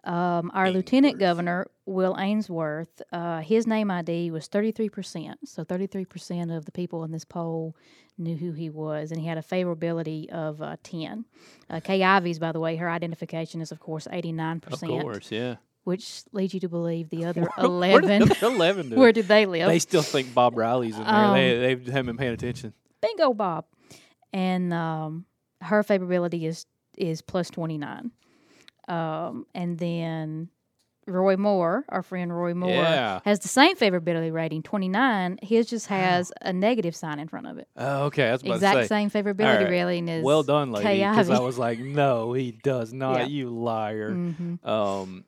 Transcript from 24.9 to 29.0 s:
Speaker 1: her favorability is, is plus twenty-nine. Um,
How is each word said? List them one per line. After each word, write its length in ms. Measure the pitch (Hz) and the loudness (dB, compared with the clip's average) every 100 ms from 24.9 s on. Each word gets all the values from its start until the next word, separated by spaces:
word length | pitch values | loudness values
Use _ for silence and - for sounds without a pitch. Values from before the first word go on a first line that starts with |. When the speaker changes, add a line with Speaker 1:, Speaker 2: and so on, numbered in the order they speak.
| 160 156 160 - _ _ _ | -4 -6 -10 -14 _ _ _
Speaker 1:
her 220 | 165 208 | 0 2
favorability 600 | 208 202 180 180 175 170 | 4 0 2 0 0 -2
is, 220 | 160 165 - _ _ - | -4 -6 -10 _ _ -6
is 240 | 185 160 | -4 -4
plus 280 | - 185 170 | -4 -4 -4
twenty-nine. 640 | - 165 156 143 - 240 - _ _ _ _ _ _ - | -4 -6 -6 -8 -10 -12 -14 _ _ _ _ _ _ -8
Um, 560 | 170 | -4